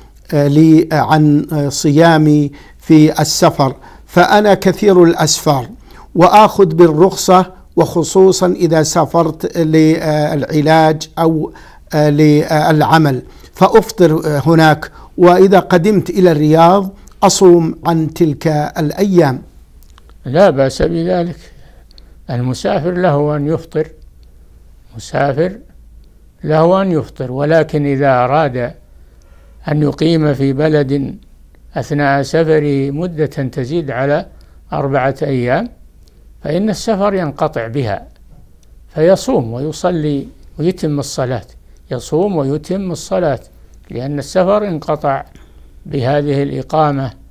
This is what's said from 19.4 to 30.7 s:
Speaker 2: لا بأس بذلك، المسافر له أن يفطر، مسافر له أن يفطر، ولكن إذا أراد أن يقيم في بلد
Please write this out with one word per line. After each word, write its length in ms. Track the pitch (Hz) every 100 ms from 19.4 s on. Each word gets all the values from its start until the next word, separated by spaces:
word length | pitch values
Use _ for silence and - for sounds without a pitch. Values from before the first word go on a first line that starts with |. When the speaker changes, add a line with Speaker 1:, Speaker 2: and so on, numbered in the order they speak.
| - - - - - - - - -
Speaker 2:
لا 240 | 143 196
بأس 320 | 139 135 -
بذلك، 540 | 160 170 170 180 175 - - - - - - - - - -
المسافر 640 | 123 127 127 - 196 160
له 440 | 180 185 143 147 147
أن 120 | 143
يفطر، 400 | 156 156 156 156 - - - - - - - - - - 113
مسافر 600 | - 139 143 131 180 214 - - - - - _ _ _
له 380 | 147 156 165 190
أن 100 | 196
يفطر، 400 | 160 107 - 127
ولكن 540 | 127 147 160 156 151 143
إذا 380 | 135 139 123
أراد 500 | 123 147 151 123 120 - - - - _ _ - - - -
أن 140 | 147
يقيم 520 | 147 - 160 165 151
في 200 | 131 139
بلد 640 | 135 156